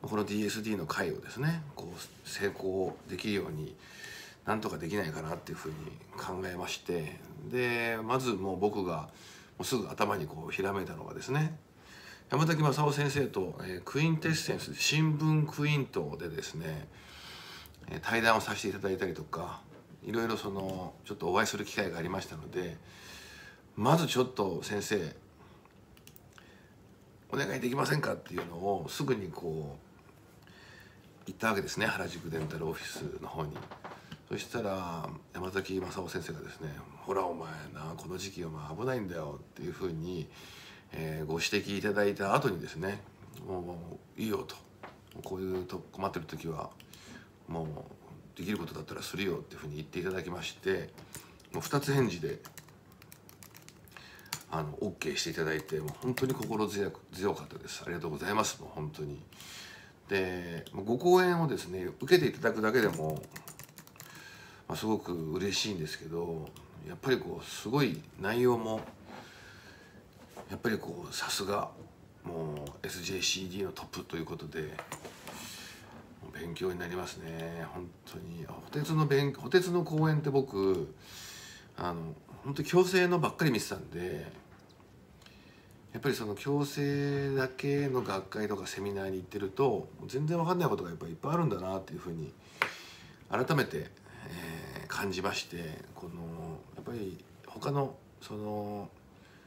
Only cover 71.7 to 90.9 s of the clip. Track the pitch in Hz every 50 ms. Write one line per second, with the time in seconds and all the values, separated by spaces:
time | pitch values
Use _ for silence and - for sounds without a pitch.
71.7 | - - - - - - - - - - - - 85 82 80 78 76 73 71 -
72.7 | - - - - - 90 82 92 95 92 90 - - 92 95 90 90 101 98 90
73.7 | - - - - - 92 - - - 85 80 78 82 78 78 76 73 80 78 76
74.7 | - - - - - - - - - - - - - - - - - - - -
75.7 | - - - - - - - - - - - - - - 82 85 80 - 92 92
76.7 | 90 87 90 85 87 92 85 80 - 87 82 82 82 82 82 85 85 85 82 -
77.7 | - 90 90 85 - - - - - - 85 85 85 82 78 - - - - -
78.7 | - 147 147 - 160 156 156 139 139 139 143 143 135 - 151 - - 185 180 175
79.7 | 175 175 165 - 156 156 156 156 156 147 147 147 135 139 127 - 101 95 95 95
80.7 | 92 85 76 76 - - - - - - - - - - - - - - - -
81.7 | - - 87 87 85 82 82 80 78 - - - - - - 135 139 - 147 -
82.7 | 165 180 185 180 190 180 180 175 180 175 143 107 - - 165 147 120 101 - -
83.7 | - - - - - 85 90 90 76 73 76 - - - - - - - - -
84.7 | - - - - - - - - - - - - - - - - - - - -
85.7 | - - - - - 113 120 139 113 - 113 104 101 - - 139 143 143 143 139
86.7 | - 147 143 143 143 143 143 143 143 139 139 139 135 135 131 131 - - - 143
87.7 | 143 143 143 139 127 123 104 98 98 95 95 - - 107 107 101 104 92 92 -
88.7 | - 98 98 101 101 98 98 98 95 92 90 - - 101 98 95 - - 139 131
89.7 | 107 90 - - - - - - 123 135 151 156 175 170 165 170 180 175 170 -
90.7 | 202 - 90 85